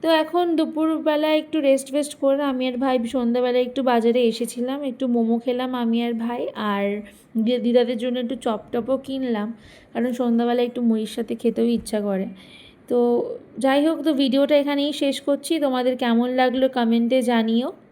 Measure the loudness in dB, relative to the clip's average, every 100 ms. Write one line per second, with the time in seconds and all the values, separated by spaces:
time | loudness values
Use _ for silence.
0 | 4 2 2 0 0 0 0 0 0 0
1 | 0 0 2 0 0 -2 2 2 2 -4
2 | -4 -2 0 2 0 -2 -2 -2 0 0
3 | 0 -2 0 0 2 2 0 0 2 2
4 | 4 4 2 0 -6 -4 -6 -4 -6 -4
5 | 0 0 2 0 0 -4 -2 -2 0 0
6 | 0 -2 -4 -4 -6 -4 -4 -2 -2 -4
7 | -10 -20 _ -2 0 0 2 2 2 -2
8 | -4 -4 -4 -4 -4 -4 -4 -6 -2 -4
9 | -4 -6 -2 -2 -4 -8 -18 -20 -12 -4
10 | -4 -2 0 2 2 0 0 0 0 0
11 | -2 -6 -6 -2 -2 0 0 0 -2 -4
12 | -2 -2 -4 -8 -20 -20 -20 -20 -2 0
13 | 2 2 -2 -8 -14 -2 2 4 2 0
14 | 0 2 2 2 4 4 2 0 -2 0
15 | -2 -2 -2 -2 0 -2 0 0 0 0
16 | 0 2 2 2 2 2 0 2 2 2
17 | 2 2 2 2 2 0 0 -8 -20